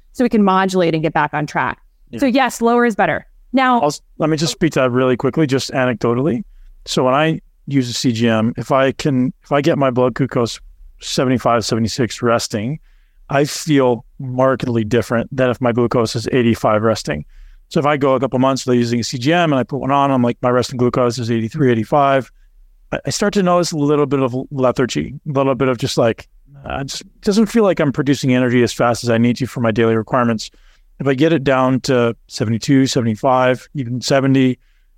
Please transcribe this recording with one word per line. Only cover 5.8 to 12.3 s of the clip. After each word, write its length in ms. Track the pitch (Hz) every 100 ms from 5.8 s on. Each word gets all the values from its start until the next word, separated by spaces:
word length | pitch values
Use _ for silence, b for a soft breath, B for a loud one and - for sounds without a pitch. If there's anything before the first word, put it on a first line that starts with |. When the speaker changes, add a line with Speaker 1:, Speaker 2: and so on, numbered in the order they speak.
| 127 110 117 120 147 233 - - - - -
Speaker 2:
So 180 | -
when 120 | 127 135
I 240 | 160 160 - _ -
use 240 | 139 123
a 40 |
C 180 | 117 131
G 180 | 113 117
M, 240 | 113 110 117
if 160 | 110
I 200 | 139 135
can, 420 | - 156 127 127 -
if 80 | -
I 100 | 143
get 180 | 147 156
my 100 | 135
blood 240 | 123 127
glucose 480 | 117 131 135 117 - - - - -
seventy-five, 640 | - - 131 127 123 117 101
seventy-six 560 | 113 110 - 113 -
resting, 580 | 120